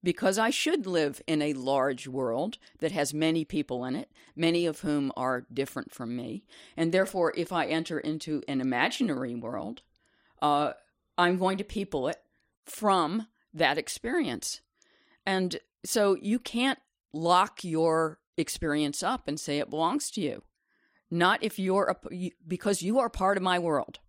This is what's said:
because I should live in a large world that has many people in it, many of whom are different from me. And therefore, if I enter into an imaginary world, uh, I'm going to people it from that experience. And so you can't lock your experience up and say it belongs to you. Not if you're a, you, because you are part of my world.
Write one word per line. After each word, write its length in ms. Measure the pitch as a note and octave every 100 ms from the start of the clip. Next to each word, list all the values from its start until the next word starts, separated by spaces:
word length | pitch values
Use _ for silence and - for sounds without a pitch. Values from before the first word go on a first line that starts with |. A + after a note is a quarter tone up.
because 340 | F3+ E3+ F#3+ F#3+
I 120 | A3+
should 360 | - D4+ D#4+ F#3+
live 340 | F3 D3 C#3 -
in 160 | D#3
a 100 | D3
large 540 | C3+ B2+ C#3 C3+ B2+ C#3
world 520 | C3 B2+ A#2 F3+ - - _
that 140 | D#3+
has 200 | D3+ D3
many 320 | D3+ D#3 D#3+
people 400 | D#3 D3+ C#3+ B2
in 120 | B2+ C3
it, 120 | - _ - -
many 300 | E3 E3+ E3+
of 160 | D3+
whom 280 | - D3 C#3 -
are 320 | B2+ B2+ A#2+
different 380 | A#2+ C3+ - -
from 220 | - A#2
me. 300 | A#2+ B2 G3 _ - - -
And 160 | E3
therefore, 400 | F3+ F#3+ F#3+ E3 -
if 140 | E3
I 160 | F3+ D3+
enter 320 | D#3+ E3 D#3
into 460 | - D#3 - D3+ -
an 140 | C3+
imaginary 760 | C3 B2 D#3+ - A#3 C3+ B2+
world, 480 | A#2+ A2+ G#2+ E2 A#3+ _ _ _ _ _ _
uh, 340 | D3+ D3 D3 - _ _ _ -
I'm 160 | F3 F#3
going 220 | F#3 F#3+
to 60 |
people 420 | G3+ - G3 D3+ C3
it 160 | - _ _ _ _
from 640 | - - G#3+ F#3+ D#3 G3+ A3 _ _
that 240 | - D#3 D3
experience. 840 | - - A#3 E4+ A#3 A#2+ - - _ _ _ _ _ _ -
And 320 | F#3+ F#3 F3 _ _
so 300 | - A#3 G3+
you 240 | F#3+ G3+ A#3+
can't 400 | - A#3 C4 - _ _ _
lock 520 | D3+ E3 F3+ F#3+ -
your 560 | F3+ D#3+ E3 D#3+ D#3+ D#3+ _ -
experience 680 | D#3+ - E3 D3 D3 D3
up 240 | F3 B3 -
and 140 | D3+
say 180 | - C#3+
it 100 | -
belongs 440 | D3+ E3 C#4 -
to 80 | -
you. 240 | D3+ - - _ _ _ _ _ _
Not 320 | E3+ F3 G#3+
if 160 | A3 -
you're 380 | F#3+ F#3+ G3 F#3 -
a, 60 |
you, 160 | F3+ F3+ - D#3+
because 360 | F3 G#3 G3
you 180 | F3 A#3+
are 100 | B3+
part 260 | - F#3+ G3
of 60 |
my 160 | F#3 F3+
world. 400 | E3+ D3 - -